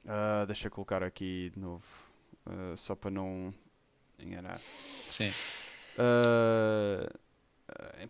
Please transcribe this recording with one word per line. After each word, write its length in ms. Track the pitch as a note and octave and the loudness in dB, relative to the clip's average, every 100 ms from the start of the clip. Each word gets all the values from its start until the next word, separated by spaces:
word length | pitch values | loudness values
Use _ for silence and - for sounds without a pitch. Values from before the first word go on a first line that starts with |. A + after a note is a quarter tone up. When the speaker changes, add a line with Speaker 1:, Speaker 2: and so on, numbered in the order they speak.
| - | -6
Speaker 1:
Ah, 380 | G#2 G#2+ G#2 G2+ | -2 2 2 0
deixa 200 | G2+ G#2+ | -2 -6
eu 20 | |
colocar 320 | - G2 F#2+ | -8 -2 -2
aqui 480 | F#2 - F#2+ F#2 F2+ | -2 -4 -4 -4 -6
de 80 | F#2+ | -8
novo, 260 | F#2+ F2 - - - _ _ - - | -10 -10 -14 -20 -20 _ _ -20 -12
ah, 280 | F#2+ F#2 E2+ | -10 -8 -8
só 180 | - | -8
para 160 | G2 G2+ | -8 -6
não 420 | G2 F#2+ F#2 F#2 G2 _ _ _ _ _ _ | -4 -4 -6 -8 -10 _ _ _ _ _ _
enganar. 440 | F#2 F#2 F#2 F2 - - - - - | -14 -12 -10 -12 -12 -16 -16 -14 -10
Speaker 2:
Sim. 260 | - G#2 F#2+ - - - - - - | -4 -2 -2 -8 -10 -12 -16 -8 2
Speaker 1:
Ah, 1080 | A#2+ A#2+ A#2+ A#2 A2+ A2+ A2 G#2+ G#2 F#2+ - - _ _ _ _ - | 6 8 8 8 8 6 6 4 2 0 -4 -8 _ _ _ _ -18
ah, 400 | - - - F2+ | -14 -14 -14 -6